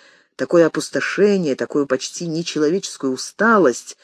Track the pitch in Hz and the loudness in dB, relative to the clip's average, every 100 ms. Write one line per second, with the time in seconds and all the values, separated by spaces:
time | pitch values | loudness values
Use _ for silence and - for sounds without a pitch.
0 | _ _ _ - - 175 160 156 - 139 | _ _ _ -8 0 4 4 0 -4 -4
1 | - - 202 196 160 127 120 151 139 131 | -4 2 2 2 0 -2 -2 -2 0 -2
2 | - - 175 160 170 151 151 190 - - | -4 -8 -6 -4 -4 -2 0 0 -4 -6
3 | 135 127 - - 220 220 151 117 - - | -4 -4 -8 0 4 6 4 2 -6 -20